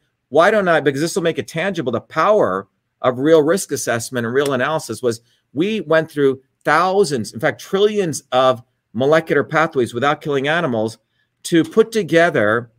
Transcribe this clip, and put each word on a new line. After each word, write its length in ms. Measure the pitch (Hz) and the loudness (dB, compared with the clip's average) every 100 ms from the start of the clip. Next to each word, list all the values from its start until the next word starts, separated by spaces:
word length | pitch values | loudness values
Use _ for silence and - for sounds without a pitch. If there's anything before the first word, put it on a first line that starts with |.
| _ _ _ | _ _ _
"Why 220 | 139 175 | 2 4
don't 180 | 220 185 | 4 2
I," 120 | 160 | 2
because 200 | 147 135 | 0 -2
this 140 | 165 202 | -2 -2
will 60 | |
make 160 | 165 143 | -4 -4
it 100 | - | -6
tangible, 440 | 160 185 170 127 | -6 -6 -4 -6
the 80 | 113 | -6
power 680 | - 160 175 214 120 92 - _ _ _ | -6 0 2 2 2 -2 -8 _ _ _
of 160 | 123 120 | -4 0
real 240 | 147 160 | 4 6
risk 300 | 143 190 - | 6 0 -2
assessment 540 | 131 - 117 - 127 117 | -6 -4 -4 -4 -6 -2
and 80 | |
real 180 | 131 143 | -2 0
analysis 500 | 131 135 156 - 113 | -2 -2 -4 -6 -4
was 180 | 123 113 _ _ _ | -4 -4 _ _ _
we 280 | 127 190 220 | -4 -2 -2
went 280 | 151 160 160 | 0 0 0
through 300 | 147 139 131 _ _ | 0 0 0 _ _
thousands, 680 | - 151 180 190 180 135 98 | -2 0 2 0 0 -2 -6
in 80 | 113 | -6
fact, 200 | 151 - | -6 -6
trillions 600 | - 190 208 208 180 135 - | -6 0 0 0 -4 -6 -4
of 300 | 127 131 120 - _ _ | 0 2 0 -8 _ _
molecular 520 | 110 135 160 165 143 | -4 2 2 2 0
pathways 480 | 131 156 160 143 113 | 0 -2 0 0 -2
without 280 | 117 143 151 | -2 -2 -2
killing 280 | 156 139 139 | -4 -4 -2
animals 500 | 165 165 117 110 - _ _ _ _ | -2 -2 -2 -2 -6 _ _ _ _
to 180 | - 170 | 0 0
put 300 | 156 214 220 | 2 0 0
together 800 | 226 160 165 170 147 104 113 120 | -2 0 2 2 2 0 0 -4